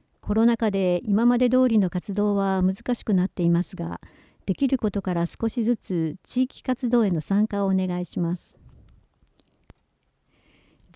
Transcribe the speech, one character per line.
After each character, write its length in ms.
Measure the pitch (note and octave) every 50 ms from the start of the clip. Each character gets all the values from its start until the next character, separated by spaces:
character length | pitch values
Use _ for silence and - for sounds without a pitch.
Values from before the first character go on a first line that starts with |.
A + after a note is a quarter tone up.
| _ _ _ _
コ 140 | - - G3+
ロ 120 | A3 A3+
ナ 100 | A#3+ A#3
禍 140 | - A#3 G#3+
で 300 | F#3+ G3 F#3+ F3+ F3 F3 -
今 220 | G#3+ G3 G#3+ A#3
ま 100 | A#3+ B3
で 140 | A#3 B3+ A#3+
通 160 | B3 B3+ B3+
り 120 | B3 A3+ G#3+
の 120 | F#3+ F3
活 240 | - F3+ - - F#3+
動 220 | G#3 G#3 G#3 G3+
は 260 | G3+ G3 G3 F#3+ F#3+ F#3
難 320 | F#3 F#3+ - - - A#3+
し 80 | - -
く 100 | - G3
な 140 | F3+ F3+
っ 20 | -
て 140 | - - E3+
い 80 | E3+
ま 120 | E3+ E3+ F3+
す 120 | - -
が、 240 | E3+ E3 E3+ F3 - - - - - - _ _ _ -
で 80 | - F3+
き 140 | - C#4 B3+
る 100 | C4+ -
こ 120 | - G#3
と 120 | - G3+ -
か 120 | F#3 F3
ら 120 | E3+ E3+
少 220 | - - - A3+ A3+
し 160 | - A#3+ G#3+
ず 120 | A#3 A#3+
つ 400 | - - - F#3 E3 D#3+ D#3 - - _
地 220 | - - B3 C4
域 180 | - - - -
活 260 | - B3+ - C4 A#3
動 160 | A#3+ A#3+ A3
へ 60 | G3
の 100 | F3+ D#3
参 260 | - - G3 G#3 G#3+
加 180 | - G3+ G3+ G3+
を 40 | F#3+
お 60 | F#3+
願 260 | F#3+ F#3 F#3 F3 F3+
い 40 | F3+
し 160 | - - F#3
ま 160 | E3+ E3 F3+
す。 220 | - - - _ _ - - - - - - - - _ _ _ _ _ _ _ _ _ _ _ _ _ _ - _ _ _ _ _ _ _ _ _ _ _ _ _ _ _ _ _ _ _ _ _ _ _ -